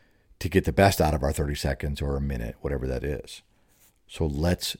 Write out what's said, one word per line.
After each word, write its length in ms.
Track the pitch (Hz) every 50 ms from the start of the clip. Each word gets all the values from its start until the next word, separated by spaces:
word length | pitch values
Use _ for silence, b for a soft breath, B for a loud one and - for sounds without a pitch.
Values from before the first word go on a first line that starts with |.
| b b b b b b b -
to 80 | - 85
get 160 | - 92 80
the 80 | -
best 300 | - - 98 98 - -
out 120 | 82 76 76
of 80 | 76
our 120 | - 71 71
thirty 220 | - 76 71 73
seconds 460 | - - 73 67 - - 73 71 -
or 140 | 73 69 69
a 60 | 69
minute, 340 | 69 69 69 62 58 58 - -
whatever 260 | - 73 69 65 64 65
that 160 | 64 60 60
is. 380 | 73 73 - - - - - - b b b b b b b b b b _ _
So 220 | - - - 82 76
let's 500 | 69 71 78 87 90 - - - - -